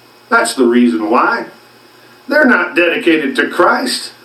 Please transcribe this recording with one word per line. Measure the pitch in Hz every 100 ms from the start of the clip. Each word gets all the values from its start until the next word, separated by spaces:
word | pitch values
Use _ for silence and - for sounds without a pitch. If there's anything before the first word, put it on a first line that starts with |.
| _ _ -
That's | 233 -
the | - 120
reason | 120 120 110 107
why. | 127 170 - - - - _ _ _ - - -
They're | 294 269
not | 196 170 -
dedicated | 175 143 165 156 135 -
to | 131
Christ. | - 180 156 127 - - -